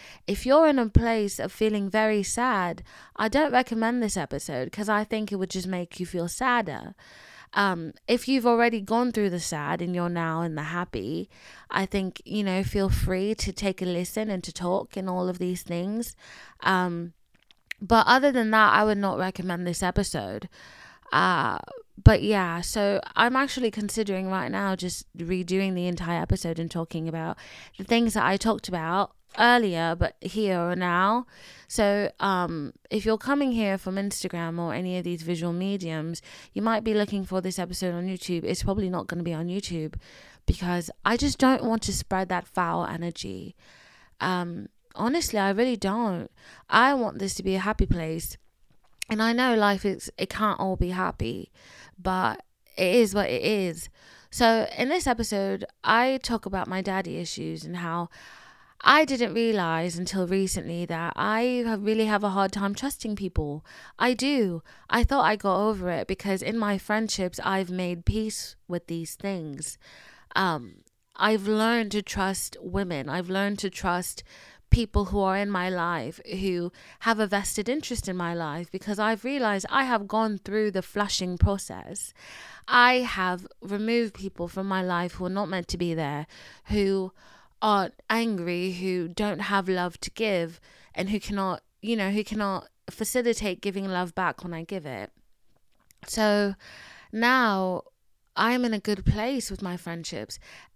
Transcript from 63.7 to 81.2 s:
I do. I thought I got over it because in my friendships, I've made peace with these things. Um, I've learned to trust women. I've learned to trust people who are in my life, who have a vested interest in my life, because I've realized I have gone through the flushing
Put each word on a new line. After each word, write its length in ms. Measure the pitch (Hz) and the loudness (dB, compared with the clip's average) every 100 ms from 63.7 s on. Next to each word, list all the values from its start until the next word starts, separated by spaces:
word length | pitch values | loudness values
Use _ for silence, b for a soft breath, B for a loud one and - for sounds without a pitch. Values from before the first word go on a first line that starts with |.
| B B - | B B 0
I 140 | 240 | 0
do. 500 | 233 269 285 196 165 B B B | 2 2 2 2 -2 B B B
I 140 | 233 | 2
thought 220 | - 277 165 | 4 4 4
I 100 | 208 | 2
got 260 | 202 185 | 2 2
over 280 | 214 202 180 | 2 0 -2
it 180 | 156 - | -2 -2
because 340 | 190 196 190 | -4 -2 -2
in 160 | - 226 | -2 -2
my 200 | 208 196 | 0 -2
friendships, 640 | - 214 220 - 180 - | 0 -2 0 -2 -4 -4
I've 260 | - 190 180 | -2 0 -2
made 360 | 180 180 175 - | -2 -4 -2 0
peace 500 | 214 220 - - - - | 0 -2 -6 -10 -14 -8
with 180 | 175 - | -6 -4
these 280 | 165 160 - | -8 -8 -8
things. 600 | 202 185 156 135 - - B B B B B | -6 -6 -8 -8 -10 -12 B B B B B
Um, 500 | - 190 151 113 - _ _ _ - | -2 0 -2 -6 -18 _ _ _ 0
I've 320 | 208 220 202 | 2 2 2
learned 440 | 214 226 240 208 | 2 2 2 0
to 100 | 208 | -2
trust 540 | - 202 190 190 - - | -4 -2 -2 -2 -6 -10
women. 480 | 180 190 185 151 135 | -6 -2 -2 -4 -4
I've 200 | 170 180 | -4 -2
learned 300 | 190 202 202 | -2 -2 -2
to 100 | 190 | -6
trust 540 | - 190 175 180 - B B B B _ | -4 -2 -2 -2 -10 B B B B _
people 320 | 240 220 208 185 | 2 4 0 0
who 140 | 202 | 0
are 180 | 190 196 | 2 2
in 140 | 202 | 0
my 180 | 190 185 | -2 -2
life, 500 | 180 170 165 120 - - 196 | -2 -2 -2 -4 -10 -10 -4
who 300 | 190 175 175 B B B | -2 -2 -4 B B B
have 180 | 226 220 | 0 0
a 80 | 208 | 2
vested 420 | 202 196 - 208 | 0 -2 -4 -2
interest 400 | 302 - 233 - | -4 -4 -6 -4
in 80 | 180 | -4
my 160 | 170 | -4
life, 380 | 170 156 156 175 | -4 -6 -6 -8
because 260 | 190 208 208 | -8 -6 -2
I've 260 | 214 220 | 0 0
realized 440 | 247 285 226 196 - | -2 0 2 0 0
I 140 | 262 | 0
have 240 | 262 226 202 | 2 0 0
gone 320 | 214 220 202 | 0 0 -2
through 320 | - 214 214 | -4 0 0
the 100 | 185 | 0
flushing 560 | - 202 202 - | -2 -2 -2 -2